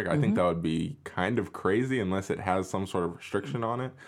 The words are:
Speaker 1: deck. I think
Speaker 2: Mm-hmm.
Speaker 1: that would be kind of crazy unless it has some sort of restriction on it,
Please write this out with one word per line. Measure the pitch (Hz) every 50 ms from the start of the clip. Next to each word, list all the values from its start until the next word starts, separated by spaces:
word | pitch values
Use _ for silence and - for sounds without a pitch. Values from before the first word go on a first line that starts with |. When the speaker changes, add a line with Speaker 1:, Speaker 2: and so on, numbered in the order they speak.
| 101
Speaker 1:
deck. | 87
I | 82 147
think | 147
Speaker 2:
Mm-hmm. | 107 107
Speaker 1:
that | 113 90
would | 87 85 85
be | 82 80 80 82 80 - - - -
kind | - - 92 90 101 120 113
of | 95 - -
crazy | - - 92 98 113 131 131 131 123
unless | 101 90 95 98 95 -
it | 80 -
has | - 95 92 95 92 -
some | - 95 98
sort | 92 - 92 87
of | 85 85
restriction | - - - - 101 151 143 135 120 113
on | 113 120 123
it, | 131 127 - - -